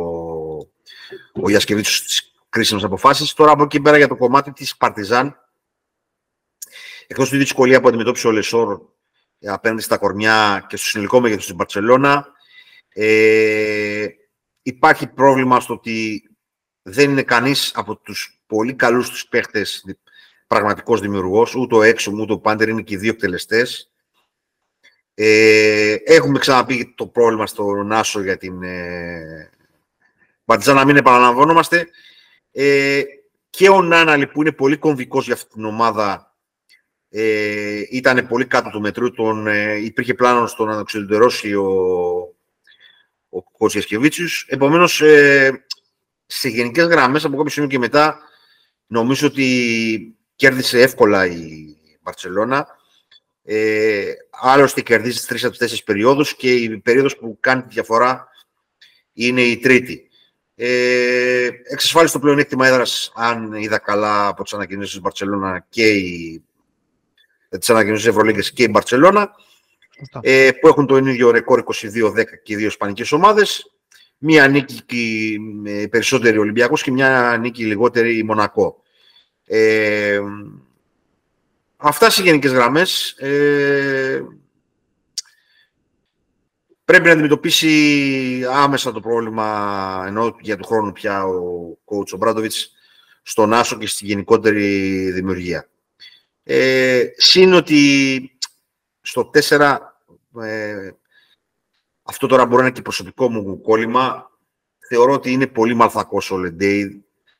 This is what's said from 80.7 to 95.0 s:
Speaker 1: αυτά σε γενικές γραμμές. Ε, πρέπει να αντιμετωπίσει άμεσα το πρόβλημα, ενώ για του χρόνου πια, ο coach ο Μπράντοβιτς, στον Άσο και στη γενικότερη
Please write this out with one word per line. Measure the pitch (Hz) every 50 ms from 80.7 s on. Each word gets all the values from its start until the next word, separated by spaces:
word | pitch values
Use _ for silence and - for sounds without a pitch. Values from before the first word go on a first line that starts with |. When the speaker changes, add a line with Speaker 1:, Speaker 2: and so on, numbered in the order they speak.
| _ _ _ _ _ _ _ _ _ _ _ _ _ _ _ _ _ _ _ _ _
Speaker 1:
αυτά | _ - 147 143 - 226 220
σε | - - 190
γενικές | 180 160 147 135 139 127
γραμμές. | 131 120 120 135 156 180 185 - - - -
Ε, | - - 135 135 143 143 147 147 143 143 143 139 143 139 139 139 135 131 131 131 135 135 135 123 - _ _ _ _ _ _ _ _ _ _ _ _ _ _ _ - - - _ _ _ _ _ _ _ _ _ _ _ _ _ _ _ _ _ _ _ _ _ _ _ _ _ _ _ _ _ _ _ _
πρέπει | - 170 180 165
να | 170 165
αντιμετωπίσει | 160 151 147 147 - - 175 156 - 165 160 156 151 151 147 147 143 139 139 135 135 131 127 127 127 127 123
άμεσα | 127 139 143 139 139 127 - 131 107
το | 110
πρόβλημα, | 101 113 117 117 117 110 110 110 107 107 107 104 104 104 101 98 95 95 95 95 92
ενώ | 98 101 107 117 113 - _
για | - 101 107
του | 92 95
χρόνου | - 113 110 107 104 87
πια, | - - 107 101 98 95
ο | 95 92 92 90 90 87 87 85 85 82 _ _
coach | - 104 101 98 - -
ο |
Μπράντοβιτς, | 92 107 113 110 110 110 107 - - - - _ _ _ _ _ _ _ _ _ _ _
στον | - - - 107 104 113
Άσο | 120 117 - 123 107
και | 110
στη | 101 - - 104
γενικότερη | 101 104 98 92 - 117 110 101 110 104 104 101 101 101 98 95 95 95 95